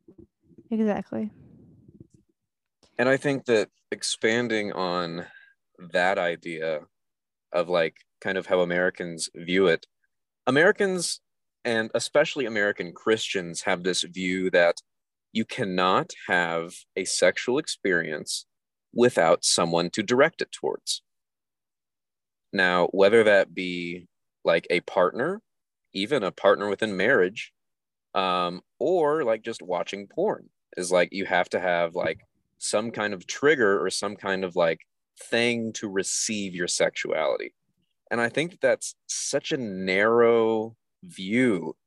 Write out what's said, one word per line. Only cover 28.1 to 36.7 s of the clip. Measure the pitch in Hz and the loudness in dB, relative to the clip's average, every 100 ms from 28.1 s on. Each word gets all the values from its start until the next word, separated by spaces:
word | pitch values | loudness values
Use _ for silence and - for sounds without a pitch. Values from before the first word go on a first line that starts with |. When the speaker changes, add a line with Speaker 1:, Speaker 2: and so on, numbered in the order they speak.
| - | -4
Speaker 2:
um, | 95 90 87 90 _ - | 0 0 -2 -6 _ -6
or, | 139 180 147 156 | -2 0 0 0
like, | 123 113 | -2 -2
just | 117 110 | -4 -12
watching | 85 87 87 98 101 | -6 -6 -6 -10 -10
porn, | - 202 143 - _ _ - | -4 -2 -4 -10 _ _ -8
is, | 90 | 0
like, | 90 87 | 2 2
you | 98 90 | -2 -2
have | 90 90 | 0 0
to | 104 | -2
have, | 90 87 85 87 | 0 0 0 -2
like, | 87 82 _ _ _ _ | -4 -6 _ _ _ _
some | - 107 117 | -4 -2 -2
kind | 117 104 | -4 -6
of | 98 - | -6 -10
trigger | - 143 151 107 98 | 0 2 4 4 4
or | 92 | 0
some | - 104 104 | -2 -6 -6
kind | 101 95 92 | -4 -4 -2
of, | 87 | 2
like, | 85 82 _ _ _ _ | 2 0 _ _ _ _
thing | - 117 120 117 113 | -4 0 0 0 -4
to | 110 110 | -6 -6
receive | 95 92 - - 107 98 87 | -4 -2 -4 -4 -4 -6 -6
your | |
sexuality. | 87 | -4